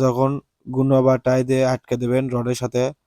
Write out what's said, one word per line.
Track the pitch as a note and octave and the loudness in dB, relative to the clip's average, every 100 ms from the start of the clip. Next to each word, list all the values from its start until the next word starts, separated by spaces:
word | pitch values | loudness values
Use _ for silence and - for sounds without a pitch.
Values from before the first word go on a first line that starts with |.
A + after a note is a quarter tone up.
যখন | C3 B2 C3+ C#3 - _ - | 2 0 -2 -2 -10 _ -6
গুণা | B2+ C3+ C3+ C3 | -2 2 4 4
বা | C3 - | 2 2
টাই | C3 B2+ | 0 0
দিয়ে | C3 C3 | 0 0
আটকে | B2+ - A#2+ | -2 -4 -4
দেবেন | A#2+ B2+ C3 | 0 -2 -2
রডের | B2 A#2+ B2 | -4 -4 -4
সাথে, | B2 B2 B2+ - | -4 -2 -2 -6